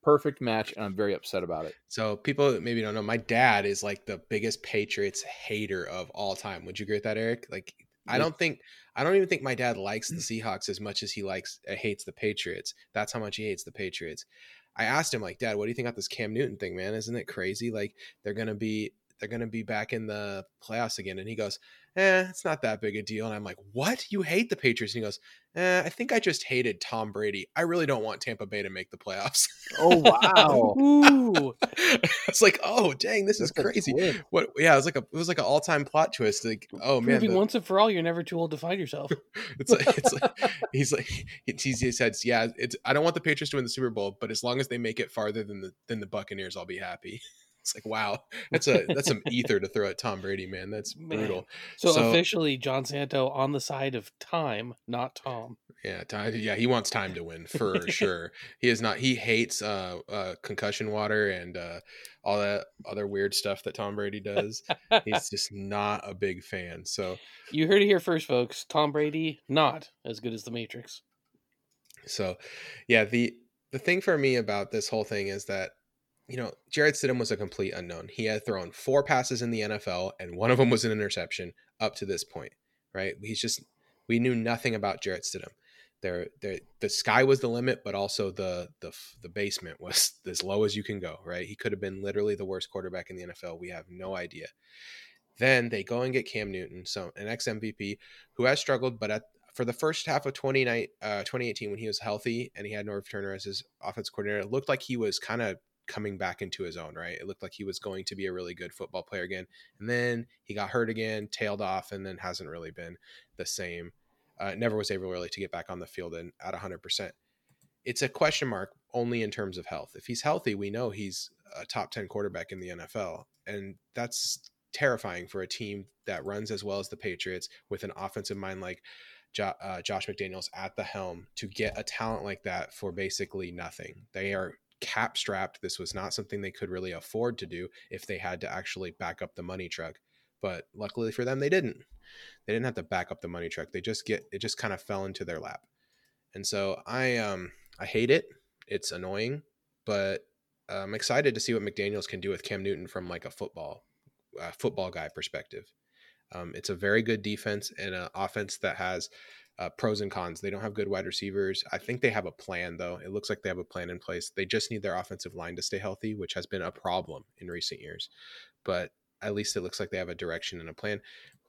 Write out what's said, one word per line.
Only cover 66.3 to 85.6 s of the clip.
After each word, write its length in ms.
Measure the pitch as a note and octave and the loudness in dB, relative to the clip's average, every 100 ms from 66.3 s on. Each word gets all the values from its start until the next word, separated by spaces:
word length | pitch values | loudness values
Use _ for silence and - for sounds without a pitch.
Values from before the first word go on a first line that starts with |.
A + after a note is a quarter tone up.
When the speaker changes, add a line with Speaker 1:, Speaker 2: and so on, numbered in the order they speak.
| F2+ | -4
Speaker 2:
fan. 440 | - F#2+ F2 E2+ F2+ | -6 -8 -8 -10 -6
So 320 | - F#2 F#2 - - - | -4 -4 -6 -10 -20 -4
Speaker 3:
You 140 | D3 D#3 | 2 6
heard 160 | G3+ | 8
it 40 | G3+ | 8
here 140 | F#3+ | 6
first, 260 | F3 E3 - | 6 2 4
folks. 380 | B2+ B2 - - | 2 2 -2 -2
Tom 200 | D3+ D3+ | 2 4
Brady, 500 | D3 D3+ D#3 D#3+ C3+ - | 4 2 2 -2 -4 0
not 400 | C#3+ D3 D#3+ - _ | 4 4 4 -6 _
as 180 | - A2 | -10 -6
good 120 | A#2+ | -6
as 120 | A2+ A#2+ | -6 -6
The 60 | |
Matrix. 520 | B2 A2 B2 - - - _ _ _ _ _ _ _ _ - - | -8 -8 -10 -14 -18 -20 _ _ _ _ _ _ _ _ -20 -10
Speaker 2:
So, 300 | - F#2+ F#2 - - - - - | -4 -4 -4 -10 -16 -16 -12 6
yeah, 160 | A2+ G#2 | 6 8
the, 300 | A#2+ A#2+ - _ _ _ | 4 2 0 _ _ _
the 80 | - | -4
thing 220 | - F3+ | 0 2
for 160 | F#3+ D#3+ | 4 4
me 200 | C#3 B2 | 6 4
about 340 | G#2+ G2+ G2 | 2 0 -2
this 180 | A2 - | -2 0
whole 160 | A2+ G#2+ | -2 0
thing 240 | G#2 G2 | -2 -2
is 160 | G2 - | -4 -4
that, 280 | G2 F#2 - _ _ _ _ - | -4 -4 -8 _ _ _ _ -12
you 80 | B2+ | -8
know, 160 | A#2 - _ | -8 -10 _
Jarrett 240 | - D3+ D3 | 4 4 4
Stidham 240 | C3+ B2+ | 2 2
was 140 | A2+ | 0
a 40 | G#2+ | -2
complete 360 | G2 - F#2+ F2 | -4 -2 -4 -4
unknown. 340 | F2 E2+ - | -8 -10 -10
He 180 | - A2 | -4 -2
had 200 | G#2+ - | 0 -2
thrown 240 | G2 E2+ | -4 -4
four 320 | - - C#3 | -6 2 4
passes 400 | C#3 C3+ B2 B2 | 6 4 4 0
in 80 | A#2+ | 0
the 120 | A2+ | 0
N 100 | G#2 | -2
F 160 | G#2 G2+ | -2 -2
L, 240 | F2+ F#2+ - | -2 -2 -6
and 160 | F2+ F2+ | -10 0
one 160 | A2+ | 6
of 60 | B2+ | 8
them 120 | B2+ | 8
was 140 | A#2 A#2 | 6 4
an 80 | |
interception 600 | G#2+ G2+ - E2+ - F2 - _ - | 0 0 -2 -4 -6 -8 -12 _ -4
up 160 | A2 - | -4 -2
to 100 | G2 | -4
this 160 | F2+ | -4
point, 300 | - - A#1+ - _ _ _ F#2+ | -4 -10 -12 -16 _ _ _ -6
right? 200 | F#2+ E2+ | -4 -4
He's 200 | G#2 A2 | -6 -2
just, 240 | A#2 - - _ _ _ - | 0 -2 -6 _ _ _ 0
we 140 | A#2 | 4
knew 160 | B2+ A#2 | 4 2
nothing 400 | A2+ A#2 A#2+ A2 | 2 0 0 0
about 260 | G2+ F#2+ | 0 -2
Jarrett 220 | G2+ F2+ - | -2 -4 -4
Stidham. 260 | F#2+ - - | -8 -10 -16